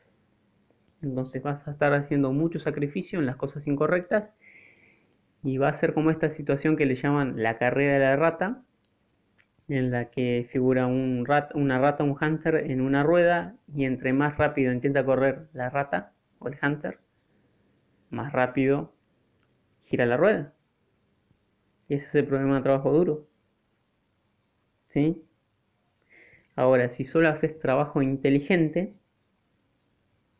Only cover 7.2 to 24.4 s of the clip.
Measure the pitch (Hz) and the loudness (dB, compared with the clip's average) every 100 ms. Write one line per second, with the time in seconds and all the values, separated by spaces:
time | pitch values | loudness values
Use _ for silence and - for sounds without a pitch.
7.2 | 135 113 110 113 123 131 143 139 135 139 | 0 -2 -2 0 0 2 2 4 4 4
8.2 | 165 165 185 262 _ _ _ _ _ _ | 2 0 -4 -6 _ _ _ _ _ _
9.2 | _ _ _ _ - 139 127 120 117 - | _ _ _ _ -6 -2 0 -2 -4 -2
10.2 | 123 120 120 131 127 127 127 127 131 123 | -2 -2 -2 0 2 2 2 0 0 -2
11.2 | 123 143 143 151 139 131 139 143 147 139 | 0 0 0 -2 0 2 2 2 0 0
12.2 | 156 156 160 156 151 131 131 139 147 175 | -2 -2 0 0 0 -2 0 2 4 4
13.2 | 175 175 175 233 - 147 131 127 131 135 | 4 2 -4 -14 -10 -4 -2 -2 -2 0
14.2 | 147 147 151 143 127 123 139 139 131 127 | 0 0 -2 0 0 0 0 0 2 2
15.2 | 135 135 156 135 123 139 143 175 - _ | 2 -2 -8 -8 -6 -4 -4 -6 -8 _
16.2 | _ _ 123 143 143 147 - - _ _ | _ _ -12 -4 -4 -4 -8 -12 _ _
17.2 | _ _ _ _ _ _ _ _ - 117 | _ _ _ _ _ _ _ _ -12 -10
18.2 | 131 127 123 139 135 139 156 _ _ _ | -4 -2 0 2 0 0 -4 _ _ _
19.2 | _ _ _ _ _ _ - 131 120 123 | _ _ _ _ _ _ -6 0 0 2
20.2 | 185 196 143 _ _ _ _ _ _ _ | 2 2 -4 _ _ _ _ _ _ _
21.2 | _ _ _ _ _ _ - 143 - 147 | _ _ _ _ _ _ -6 -6 -2 -2
22.2 | 139 135 135 139 135 135 135 147 180 151 | 0 0 0 2 2 2 2 2 2 -2
23.2 | - _ _ _ _ _ _ _ _ _ | -8 _ _ _ _ _ _ _ _ _
24.2 | _ _ | _ _